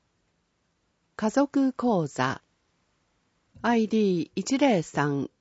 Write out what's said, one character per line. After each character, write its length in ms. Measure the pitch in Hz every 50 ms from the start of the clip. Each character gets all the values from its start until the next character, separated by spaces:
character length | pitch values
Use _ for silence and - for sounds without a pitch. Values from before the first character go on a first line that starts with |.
| _ _ _ _ _ _ _ _ _ _ _ _ _ _ _ _ _ _ _ _ _ _ _
家 120 | - 220 220
族 460 | - 269 285 - - 285 269 262 -
講 320 | - 240 247 214 180 156
座。 340 | 139 - - 127 135 127 - _ _ _ _ _ _ _ _ _ _ _ _ _ _ _ _ _ _ _ _ _ _ _ -
ア 160 | - 220 240
イ 120 | 226 220 202
デ 80 | 226 220
ィ 220 | 208 196 180 170
ー 80 | - - -
一 220 | 202 190 - 262
零 260 | 262 294 269 220 170
三 460 | 156 - - 156 143 147 143 139 127 - _ -